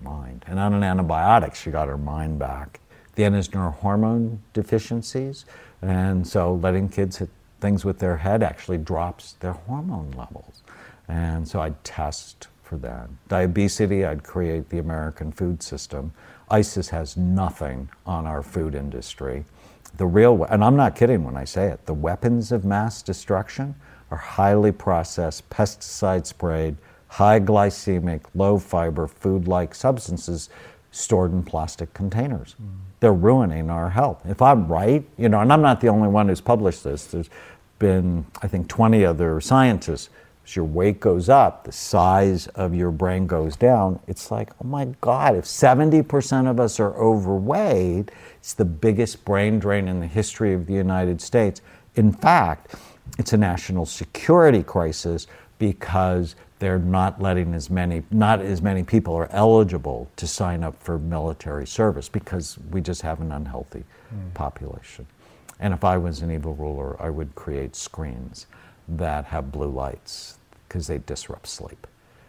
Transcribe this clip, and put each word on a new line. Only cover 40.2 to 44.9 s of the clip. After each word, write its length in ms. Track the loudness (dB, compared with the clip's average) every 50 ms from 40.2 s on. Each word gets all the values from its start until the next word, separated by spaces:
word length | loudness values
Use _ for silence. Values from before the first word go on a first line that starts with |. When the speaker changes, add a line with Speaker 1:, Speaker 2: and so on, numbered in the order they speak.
| -20 _ _ _ _
Speaker 1:
As 100 | -10 -6
your 100 | -4 -4
weight 340 | -2 0 2 2 2 2 2
goes 300 | 2 2 2 4 4 6
up, 340 | 8 8 8 6 2 -2 -10
the 60 | -16
size 760 | -14 -12 -6 0 2 4 6 6 6 6 4 4 2 0 -4 -8 -6
of 180 | -4 -2 -2 0
your 160 | 0 0 -2
brain 360 | 0 0 0 0 0 0 -2
goes 280 | 0 0 0 -2 -2 0
down. 440 | 2 4 4 6 4 4 2 -2 -4 -8
It's 240 | -10 -12 -12 -10 -8
like, 200 | -8 -8 -8 -8 -12 -12
oh 60 | -10
my 180 | -8 -6 -6 -6 -8